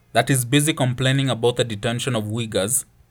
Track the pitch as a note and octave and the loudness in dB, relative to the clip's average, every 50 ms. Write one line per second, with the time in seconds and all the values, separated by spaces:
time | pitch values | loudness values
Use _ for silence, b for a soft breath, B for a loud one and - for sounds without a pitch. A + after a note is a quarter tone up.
0 | _ _ - A#2 B2 C#3+ C#3 B2+ A#2+ A#2 C#3 D3 D3 D#3+ D3+ - C3 B2+ B2 - | _ _ 2 2 4 4 2 0 2 2 2 2 2 2 0 0 0 -2 0 0
1 | C3 C3 C3+ C#3 C3+ C3 A2+ A2+ A#2+ A#2+ A#2+ - A#2 A2+ G#2+ G2+ - A#2 A#2+ B2 | 0 2 2 2 0 0 -2 0 0 0 2 2 -2 -2 -2 -4 -4 -2 -2 -2
2 | - C3+ A#2+ A2 G#2 G#2 G#2+ A#2+ A#2 A2 G#2 F#2+ F#2+ A2 A#2+ - - _ _ _ | -4 -2 -2 -2 -4 -4 -4 -4 -4 -2 -2 -2 0 0 0 -2 -4 _ _ _
3 | _ _ | _ _